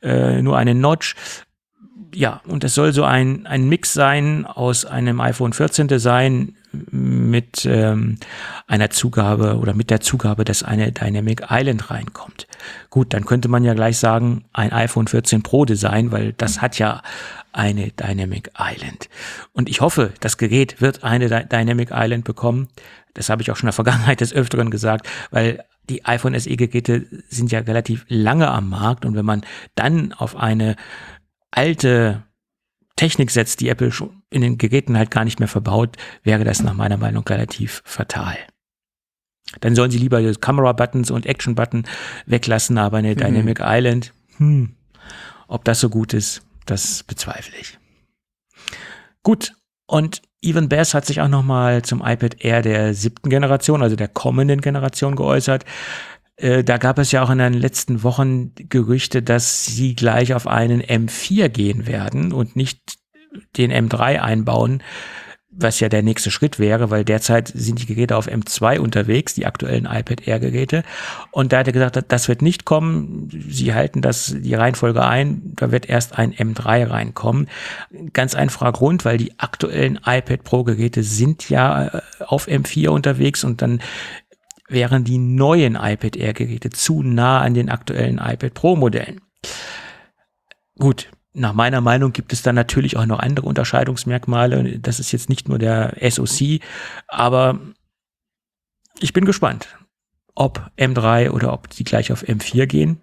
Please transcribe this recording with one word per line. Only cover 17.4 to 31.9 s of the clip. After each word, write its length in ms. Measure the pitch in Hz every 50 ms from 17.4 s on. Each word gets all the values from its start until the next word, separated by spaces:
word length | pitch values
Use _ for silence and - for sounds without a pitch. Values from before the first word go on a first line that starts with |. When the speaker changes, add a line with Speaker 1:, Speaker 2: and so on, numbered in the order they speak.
| - _
Speaker 1:
eine 400 | _ - 107 104 101 104 101 104
Dynamic 600 | - - - 98 98 98 95 92 95 104 - - _ -
Island. 520 | - - - - - - - - - - - - - - - - - -
Und 180 | _ - 123 -
ich 120 | - -
hoffe, 320 | 131 165 - - 127 101 - -
das 180 | - 110 - -
Gerät 440 | 117 110 107 131 135 - - -
wird 220 | 123 135 131 - -
eine 260 | 127 117 123 123 120
Dy-, 180 | 110 113 117 -
Dynamic 420 | - 117 113 113 120 120 120 117
Island 340 | - 123 117 113 120 117 117
bekommen. 440 | - 117 - - 120 117 127 135 127 _ - - - - - _ _ _
Das 160 | - 120 -
habe 140 | 110 113 113
ich 80 | 117
auch 40 | 113
schon 100 | - -
in 60 | 117
der 20 | 110
Vergangenheit 480 | - 113 120 123 117 113 123 139 -
des 120 | 120 117 -
Öfteren 380 | 147 127 120 - 123 117 113
gesagt, 360 | 110 107 107 110 110 107 - - - - - -
weil 340 | - 117 113 117 113 - - _ _ _ _ -
die 160 | 131 120 _
iPhone 280 | 117 117 120 - 127 131
S 140 | 123 113 -
E 80 | 127
Geräte 500 | 120 120 120 - 120 117 - 120 120 - - - - - _
sind 240 | - 120 120 120
ja 80 | 117 110
relativ 460 | 113 113 113 117 117 - 113 117 - _
lange 420 | 123 113 107 107 127 156 165 143
am 200 | 127 113 98 95
Markt 360 | 92 95 101 110 127 123 -
und 100 | 127 107
wenn 100 | 107 104
man 160 | 107 107 104 101 - - - - - _
dann 380 | - 107 131 160 165 151 - -
auf 220 | - 120 117 -
eine 400 | - - 113 110 110 110 110 107 - - - - - - - - - _ _ _ _ _ _
alte 720 | - - 131 156 165 156 - 131